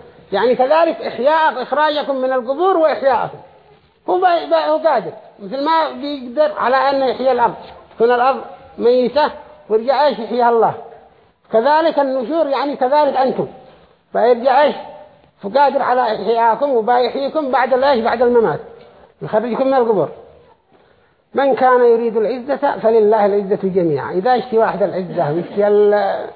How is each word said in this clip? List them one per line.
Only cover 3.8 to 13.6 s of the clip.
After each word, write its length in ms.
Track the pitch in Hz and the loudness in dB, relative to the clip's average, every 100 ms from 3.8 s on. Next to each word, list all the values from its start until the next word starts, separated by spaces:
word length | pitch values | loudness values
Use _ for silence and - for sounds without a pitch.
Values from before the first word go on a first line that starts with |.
| _ _ - | _ _ -4
هو 60 | 359 | 0
بي-، 340 | 370 339 294 | 2 0 0
بي-، 200 | 320 302 | -2 0
هو 80 | 311 | 0
قادر 340 | 320 262 165 - - - | 0 0 -4 -12 -18 -18
مثل 260 | 202 269 294 | -12 -6 -2
ما 260 | 320 294 | 0 -2
بيقدر 600 | 247 285 285 240 240 302 - | -6 -10 -10 -6 -2 -2 0
على 180 | 226 262 | 0 0
أن 340 | 269 277 262 | 2 0 -2
يحيي 220 | 220 262 | 0 0
الأرض، 240 | 240 233 160 - - - - | 2 0 -2 -16 -20 -12 0
تكون 160 | 226 | 2
الأرض 300 | 247 254 240 - - - - | 2 2 0 -6 -18 -18 -2
ميتة 540 | 226 247 240 277 294 - - - - | 2 2 2 0 -2 -4 -20 -16 -4
ويرجع 360 | 220 233 254 294 | -2 0 2 2
إيش 140 | 220 | 0
يحييها 300 | 220 240 233 | -4 0 2
الله. 240 | 226 190 - - - - _ _ _ - | 4 2 -2 -12 -20 -20 _ _ _ -2
كذلك 460 | 220 254 302 320 302 | 0 2 2 2 0
النشور، 480 | 277 262 226 330 294 | 0 -2 -2 -2 0
يعني 280 | 262 285 - | -2 -4 -2
كذلك 420 | 254 294 285 254 | 0 2 2 0
أنتم 300 | 262 - 143 - | 0 -2 -6 -10